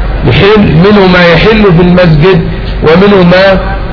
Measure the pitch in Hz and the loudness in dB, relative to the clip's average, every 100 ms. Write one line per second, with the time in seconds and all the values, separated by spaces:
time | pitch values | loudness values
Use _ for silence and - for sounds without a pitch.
0 | - - - 117 196 214 208 156 190 208 | -6 -4 -2 0 0 2 2 2 2 2
1 | 185 180 175 165 202 220 208 165 180 180 | 2 2 0 0 0 0 0 2 2 2
2 | 180 151 175 190 - - - - 147 165 | 2 2 0 0 -2 -8 -8 -4 0 2
3 | 202 202 175 180 196 190 - - - | 2 2 2 2 0 -2 -4 -6 -8